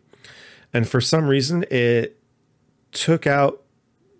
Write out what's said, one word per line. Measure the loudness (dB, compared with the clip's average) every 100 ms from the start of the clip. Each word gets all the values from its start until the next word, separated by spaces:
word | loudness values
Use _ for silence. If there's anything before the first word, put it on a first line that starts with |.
| _ _ -20 -20 -20 -20 _
And | -4 0
for | 0
some | 0 0 2
reason, | 0 0 -4 -2
it | -2 2 0 -2 _ _ _ _ _ _ _ _
took | -8 -2 0 2
out | 2 2 0 _ _ _ _ _